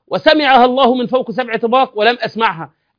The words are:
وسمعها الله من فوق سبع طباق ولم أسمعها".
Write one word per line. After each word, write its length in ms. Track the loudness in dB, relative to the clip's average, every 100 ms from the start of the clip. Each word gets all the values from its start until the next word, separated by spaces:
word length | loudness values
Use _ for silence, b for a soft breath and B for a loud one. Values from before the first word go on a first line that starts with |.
| -8
وسمعها 560 | -2 2 2 4 4
الله 300 | 4 4 2
من 120 | 0 -2
فوق 240 | -4 -4
سبع 260 | -6 -6 -4
طباق 420 | -2 0 -2 0
ولم 200 | 0 0
أسمعها". 520 | -6 -4 -4 -4 -14 _ _